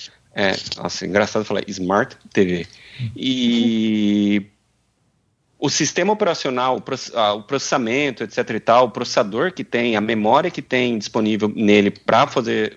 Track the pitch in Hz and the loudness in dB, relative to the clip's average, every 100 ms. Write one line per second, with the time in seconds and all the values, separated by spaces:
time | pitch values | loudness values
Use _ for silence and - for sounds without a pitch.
0 | - _ _ 101 98 92 - - 90 - | -20 _ _ -2 -2 -2 -8 -8 -8 -6
1 | 87 101 104 110 104 98 - 95 90 101 | -2 0 2 -2 -4 -6 -6 -6 0 0
2 | 135 - - 110 92 87 80 - - - | 0 -6 -4 0 2 0 -6 -16 -20 -10
3 | 117 - 127 127 120 117 120 113 110 107 | -10 -6 -4 0 2 2 2 2 0 2
4 | 104 104 101 101 101 _ _ _ _ _ | 2 2 2 0 -2 _ _ _ _ _
5 | _ _ _ _ _ - 143 - 147 185 | _ _ _ _ _ -4 -2 0 -2 0
6 | 190 214 196 156 143 123 127 120 - 131 | 0 2 0 0 -2 -2 0 -2 -4 -8
7 | - 117 104 104 - 135 - 147 113 135 | -6 0 0 0 -4 -6 -2 -2 0 0
8 | 143 117 110 - 113 107 - 120 123 123 | -2 -4 -6 -4 -4 -2 4 4 4 0
9 | 120 - 107 110 180 160 113 120 120 107 | -2 -2 0 -2 -4 -6 -6 -2 0 0
10 | 107 113 107 139 170 160 - 127 123 113 | 0 0 2 2 2 -6 -4 -2 0 -2
11 | - 120 107 107 107 107 104 104 101 - | -4 -2 0 0 0 0 4 6 4 0
12 | - 113 139 139 113 110 107 | 2 2 4 0 -2 -2 -2